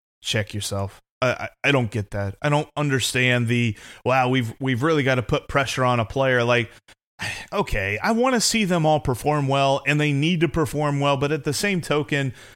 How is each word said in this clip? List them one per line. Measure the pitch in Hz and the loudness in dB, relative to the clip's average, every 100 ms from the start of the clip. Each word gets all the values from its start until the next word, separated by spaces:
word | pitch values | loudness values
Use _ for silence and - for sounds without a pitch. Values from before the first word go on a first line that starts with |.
| _ _ | _ _
check | - 113 101 | -6 -4 -4
yourself. | 104 - 98 98 - _ - | -6 -6 -6 -6 -10 _ -4
I, | 127 | -2
I, | - 110 _ 135 | -2 -8 _ 0
I | |
don't | 139 113 | 2 0
get | 113 98 | -4 -6
that. | 101 101 98 | -6 -6 -4
I | 147 | -2
don't | 147 151 - | 0 -2 -4
understand | 147 135 - 127 127 123 117 | -2 0 0 0 2 2 2
the, | 120 117 104 - - | 0 0 -2 -10 -6
"Wow, | 123 131 127 | 0 2 2
we've, | 131 113 - | 2 -2 -4
we've | 131 120 | -2 0
really | 156 156 | 2 2
gotta | 131 127 | 2 0
put | 113 147 - | 0 -2 0
pressure | 143 127 - | -2 0 0
on | 127 120 | 2 2
a | |
player." | 110 135 135 127 | 0 0 2 2
Like, | 120 120 113 - _ - _ | 4 2 0 -8 _ -20 _
<sighs> | - - - - | -12 -10 -10 -6
okay, | 202 - 214 98 208 | -4 -2 -2 -2 -2
I | 202 | 0
wanna | 226 254 247 | 2 2 2
see | - 226 | 2 0
them | 196 175 | 0 2
all | 156 151 | 2 2
perform | 143 120 151 147 135 | 0 -2 0 0 2
well, | 139 135 139 139 | 2 2 2 0
and | 147 | 0
they | 151 | 2
need | 139 156 180 | 2 2 2
to | 170 | 0
perform | 170 147 143 147 143 | 0 -2 -2 -2 0
well, | 139 139 | 0 2
but | 143 | 0
at | 151 | -2
the | 151 | -4
same | 135 202 185 | -2 0 -2
token, | - 151 143 143 135 - - | 0 -2 0 -2 -2 -6 -16